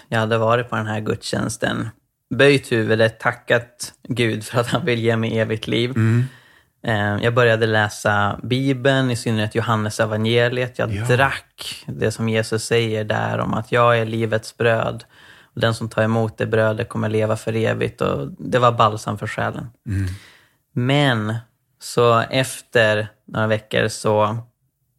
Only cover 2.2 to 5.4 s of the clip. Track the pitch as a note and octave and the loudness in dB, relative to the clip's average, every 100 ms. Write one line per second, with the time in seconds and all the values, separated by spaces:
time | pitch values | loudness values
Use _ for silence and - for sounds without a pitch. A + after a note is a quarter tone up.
2.2 | - A#2+ C#3 C#3 - A#2 A2 A2 A2 - | -4 4 6 4 2 0 2 2 2 0
3.2 | A#2+ A2+ - B2 A#2 - - - - A#2+ | -4 -4 0 0 0 -14 -16 -12 -6 -2
4.2 | A#2+ A2 G#2+ B2+ A#2+ A#2+ F3 A#2 A2+ A2+ | 0 -2 -4 -2 0 -2 0 0 2 0
5.2 | A2+ A2+ | 0 0